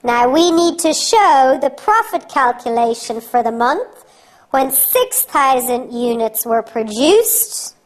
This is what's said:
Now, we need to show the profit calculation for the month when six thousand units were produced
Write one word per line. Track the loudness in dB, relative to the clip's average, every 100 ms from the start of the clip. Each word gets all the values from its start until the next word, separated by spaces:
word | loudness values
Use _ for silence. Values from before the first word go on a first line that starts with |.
Now, | 0 2 2
we | 2 2
need | 2 0 0
to | -2
show | -2 0 4 4 4 4 2
the | -2
profit | -4 0 0 0 -8 -6
calculation | -2 0 -2 -4 -2 0 -2 -6 -10
for | -4 -2
the | -2
month | -2 -2 -2 -6 -14 _ _ _ _ _
when | -2 0
six | -2 0 0 0 -2
thousand | -2 0 2 0 0 -4 -6
units | -4 -4 -2 -4 -4
were | -2 -2
produced | -2 -8 -6 0 4 4 2 -2 -4 -8 -12 _